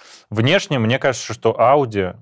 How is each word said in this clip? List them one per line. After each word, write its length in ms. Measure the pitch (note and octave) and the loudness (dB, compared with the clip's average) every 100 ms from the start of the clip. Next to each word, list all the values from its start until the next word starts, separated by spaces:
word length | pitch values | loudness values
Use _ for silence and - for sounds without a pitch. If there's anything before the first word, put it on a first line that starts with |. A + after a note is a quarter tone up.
| - - _ | -20 -20 _
Внешне, 480 | G#2+ A#2+ F#3+ - C#3 | -2 0 0 0 -2
мне 220 | A2 C3 | 0 0
кажется, 340 | C#3 A#2+ - | 0 -4 -8
что 220 | A2+ A2+ G#2 | -4 -2 2
Audi 560 | A2+ D3 B2+ G#2 F#2 - | 4 4 2 -2 -4 -8